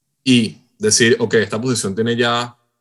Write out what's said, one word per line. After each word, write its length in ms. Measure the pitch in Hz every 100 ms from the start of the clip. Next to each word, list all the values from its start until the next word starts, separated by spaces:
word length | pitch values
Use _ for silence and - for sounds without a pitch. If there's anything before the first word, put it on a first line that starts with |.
| _ _
y 340 | - 123 104 78 _ -
decir, 380 | 107 107 117 -
Ok, 160 | 110
esta 260 | 113 98 110
posición 340 | 127 113 101
tiene 220 | 98 113 117
ya 400 | 120 120 120 - _ _